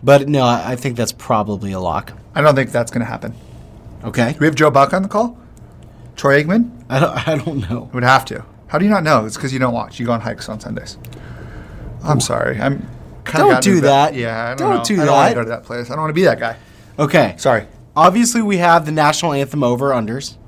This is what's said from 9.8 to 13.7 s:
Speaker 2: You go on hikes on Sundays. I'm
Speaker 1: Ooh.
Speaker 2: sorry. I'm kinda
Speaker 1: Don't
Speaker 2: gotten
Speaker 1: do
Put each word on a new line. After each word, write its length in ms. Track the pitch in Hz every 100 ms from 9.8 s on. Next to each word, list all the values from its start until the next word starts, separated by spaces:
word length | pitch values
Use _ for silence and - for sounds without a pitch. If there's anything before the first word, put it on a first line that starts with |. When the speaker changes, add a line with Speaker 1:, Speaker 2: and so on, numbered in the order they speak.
| 110 -
Speaker 2:
You 60 | 120
go 60 |
on 80 | 117
hikes 280 | 113 110 -
on 100 | 107
Sundays. 380 | - 107 - - - - - - - - - - - -
I'm 140 | - 147
Speaker 1:
Ooh. 40 |
Speaker 2:
sorry. 380 | - 120 - 101
I'm 180 | 131 139 - - - - -
kinda 140 | 156
Speaker 1:
Don't 100 | 403
Speaker 2:
gotten 120 | 359
Speaker 1:
do 60 | 196